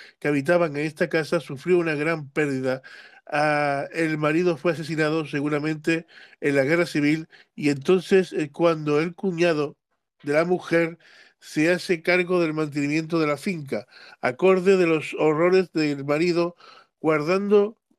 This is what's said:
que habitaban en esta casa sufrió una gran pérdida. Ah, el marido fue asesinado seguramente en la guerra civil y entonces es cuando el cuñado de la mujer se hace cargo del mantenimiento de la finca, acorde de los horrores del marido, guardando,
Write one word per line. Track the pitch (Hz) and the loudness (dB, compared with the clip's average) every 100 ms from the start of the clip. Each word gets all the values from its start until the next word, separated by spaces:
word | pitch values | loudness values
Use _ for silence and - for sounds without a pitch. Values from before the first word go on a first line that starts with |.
| - _ | -20 _
que | 147 | -2
habitaban | 147 139 175 170 143 | 0 2 2 0 -2
en | 156 | -6
esta | - 170 | -4 -2
casa | 165 147 175 | -2 -2 -4
sufrió | - 135 175 180 | -4 -6 0 0
una | 165 | 0
gran | 147 151 160 139 | -2 -2 -4 -4
pérdida. | 160 147 135 131 131 - - - - - | -4 -2 -2 -2 -4 -8 -20 -20 -20 -6
Ah, | 147 151 147 147 139 - | -2 0 0 0 -2 -4
el | - 165 156 | -4 -2 0
marido | 151 160 180 165 | 0 2 0 0
fue | 175 | -2
asesinado | 156 156 160 151 160 147 | -2 -4 -2 0 -2 -4
seguramente | 147 147 147 151 156 160 165 - - - _ | -4 -2 -2 -4 -4 -2 -2 -4 -18 -20 _
en | 147 | 0
la | 139 | 2
guerra | 135 170 170 | 2 2 0
civil | 156 147 156 160 - _ - | 0 2 0 -4 -18 _ -2
y | 147 | -2
entonces | 139 135 185 - 190 180 | 0 2 2 4 2 2
es | 190 147 | -4 -6
cuando | - 170 160 151 147 | 0 0 2 0 0
el | 170 | -2
cuñado | 170 196 165 175 151 147 - _ _ _ _ | -4 -4 0 0 0 -4 -8 _ _ _ _
de | 139 | -2
la | 151 | 0
mujer | 170 180 - 165 165 170 _ - - _ | 2 -2 0 0 0 -6 _ -20 -20 _
se | - 156 160 | -6 0 2
hace | 175 - 170 | 0 -2 -2
cargo | 175 180 175 180 | 0 0 2 0
del | 165 | 0
mantenimiento | 156 151 147 143 156 160 165 | -2 -4 -4 -2 -2 -2 -2
de | 151 | 0
la | 143 | -2
finca, | 214 175 135 107 - - - - | -4 -6 -6 -8 -8 -20 -20 -6
acorde | 127 123 185 190 180 190 | -6 2 2 4 4 4
de | 170 | 4
los | 156 135 | 2 -2
horrores | - 156 151 175 185 180 | 0 2 2 4 2 2
del | 160 151 143 | -2 -2 -2
marido, | 139 147 175 170 170 - - - _ _ | -2 0 0 0 -2 -6 -20 -20 _ _
guardando, | 156 156 151 190 202 208 208 - _ | 0 0 0 0 4 4 2 -4 _